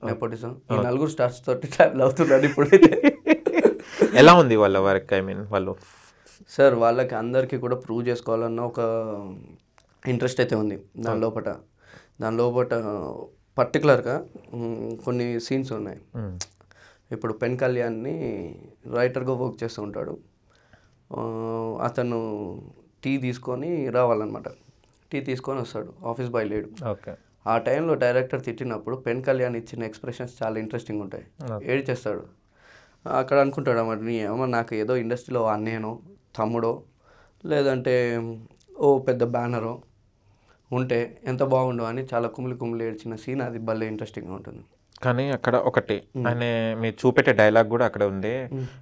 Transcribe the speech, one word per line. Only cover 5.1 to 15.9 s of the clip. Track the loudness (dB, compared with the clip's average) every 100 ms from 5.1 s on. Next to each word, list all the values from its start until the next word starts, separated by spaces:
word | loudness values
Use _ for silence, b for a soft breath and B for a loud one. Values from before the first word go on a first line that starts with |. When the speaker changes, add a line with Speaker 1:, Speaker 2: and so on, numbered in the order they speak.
Speaker 1:
I | 0
mean, | 0 -6 -4
వాళ్ళు | -2 -2 -6 b b b b b b -12
Speaker 2:
సార్, | 4 6
వాళ్ళకి | 6 4 4 0
అందరికీ | -4 0 0 0 -2
కూడా | -2 -4
ప్రూవ్ | -4 -4 -2
చేసుకోవాలన్న | -4 -2 -2 -2 -4
ఒక | -4 -2 -2 -2 -4 -8 -12 -16 -18 -20 _ _ _ _ -4
ఇంట్రెస్ట్ | -2 -2 0
అయితే | 0 0
ఉంది | -2 -4 -12 -8
దాని | -4 -2
Speaker 1:
ఆ. |
Speaker 2:
లోపట. | -2 -4 -8 -10 -14 _ b b b _
దాని | -4 0
లోపట | 0 0 -2 -2 -4 -6 -8 -10 -14 _ _ -2
పర్టికులర్‌గా, | 0 2 4 4 2 -4 -6 -16 -14
మ్, | -8 -8 -6 -8 -8
కొన్ని | -4 -4 -2 -4
సీన్స్ | -4 -4 -4
ఉన్నాయి. | -6 -8